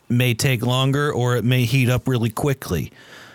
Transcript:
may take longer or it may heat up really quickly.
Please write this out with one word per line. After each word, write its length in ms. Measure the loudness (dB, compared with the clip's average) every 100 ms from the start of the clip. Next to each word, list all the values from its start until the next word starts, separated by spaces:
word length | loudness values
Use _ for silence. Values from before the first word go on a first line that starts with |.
| _
may 260 | 0 2
take 320 | 2 0 0 0
longer 460 | 0 0 0 0
or 240 | 0 0 0
it 80 |
may 220 | 2 2 2
heat 240 | 2 2
up 180 | 0 0
really 220 | -2 -2
quickly. 640 | -2 -2 -2 -4 -6 -6 -14 -20 -20 -20